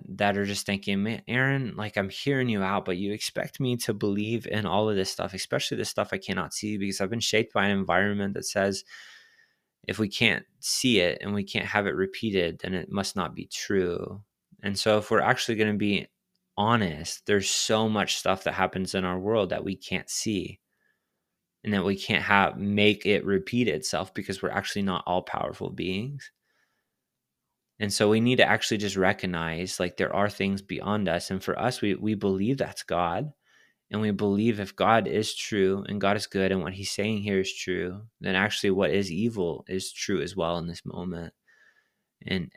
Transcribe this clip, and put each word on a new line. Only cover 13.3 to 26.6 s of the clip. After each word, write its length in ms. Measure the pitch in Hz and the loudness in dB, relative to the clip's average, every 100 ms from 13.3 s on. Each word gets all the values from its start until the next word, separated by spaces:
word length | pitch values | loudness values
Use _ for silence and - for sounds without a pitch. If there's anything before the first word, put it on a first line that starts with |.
be 140 | 76 - | -6 -10
true." 760 | - - 101 87 87 - 101 - _ _ _ | -8 -2 0 0 -2 -6 -10 -18 _ _ _
And 160 | 101 98 | -6 0
so 220 | 110 107 | 4 4
if 100 | - | 4
we're 120 | 107 | 2
actually 340 | 113 127 - 110 | 4 2 0 2
gonna 180 | 107 | 2
be 320 | 104 104 98 - _ _ _ _ - | 2 2 0 -2 _ _ _ _ 0
honest, 680 | 107 117 92 73 82 - - | 4 4 2 -2 -8 -6 2
there's 240 | 104 95 | 2 2
so 400 | - - 110 110 | 0 2 2 2
much 280 | 107 92 - | 2 0 0
stuff 260 | 92 95 | 0 0
that 100 | - | 0
happens 400 | 92 92 95 92 | 0 0 0 -2
in 100 | 98 | -2
our 160 | 92 90 | 0 -2
world 300 | 98 113 92 | 0 2 2
that 140 | - | 0
we 120 | - 95 | -4 -6
can't 360 | - 95 - | -4 -6 -4
see 480 | - 117 101 - 95 _ _ _ _ _ _ _ _ _ _ | -4 -2 -2 -4 -10 _ _ _ _ _ _ _ _ _ _
and 100 | 110 | -2
that 100 | 101 | 0
we 120 | 92 98 | 0 0
can't 280 | - 107 | 0 0
have, 360 | - 101 92 - | 4 6 6 2
make 480 | 101 104 104 101 98 | 0 4 6 4 2
it 180 | 101 92 | 2 2
repeat 420 | 98 95 120 113 | 0 2 0 2
itself 460 | 78 - 78 95 | 0 -2 -4 -4
because 260 | - 101 95 | -6 -6 -4
we're 120 | 92 | -2
actually 320 | 98 - 104 | -2 -2 -2
not 200 | 98 90 - | -2 -2 0
all 160 | 90 | -2
powerful 480 | - - - - - | -2 -4 -4 -6 -8
beings. 600 | 92 87 95 127 139 - _ _ _ | -6 -4 -4 -6 -10 -14 _ _ _